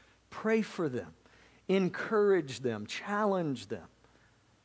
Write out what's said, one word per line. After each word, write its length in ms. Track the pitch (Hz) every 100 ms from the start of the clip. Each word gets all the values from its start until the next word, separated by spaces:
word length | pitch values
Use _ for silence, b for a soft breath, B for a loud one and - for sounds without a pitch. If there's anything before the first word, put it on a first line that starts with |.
| b b b
Pray 320 | - 214 226
for 260 | - - 156
them. 240 | 123 85 - _ b b b b
Encourage 960 | 190 175 - - 214 202 185 143 117
them. 260 | 123 107 107
Challenge 800 | - - 208 214 185 160 123 -
them. 200 | 101 - _ _ b b b b b